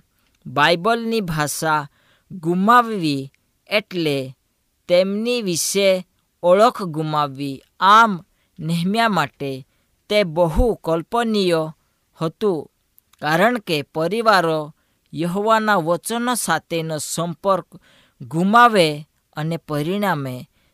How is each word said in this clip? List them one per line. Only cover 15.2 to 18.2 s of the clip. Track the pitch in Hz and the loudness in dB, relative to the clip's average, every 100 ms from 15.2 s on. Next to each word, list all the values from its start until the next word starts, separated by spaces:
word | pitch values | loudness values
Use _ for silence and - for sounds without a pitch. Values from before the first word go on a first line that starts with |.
| 170 196 214 220 214 202 | -4 -2 2 2 2 0
વચનો | 160 175 - 233 240 | 0 -2 -4 -4 -4
સાથેનો | 240 - 156 - 165 160 156 | -4 -2 -4 -4 -6 -4 -8
સંપર્ક | - - 170 160 196 180 - - _ _ _ - | -6 -6 -6 -4 -2 -2 -4 -20 _ _ _ -20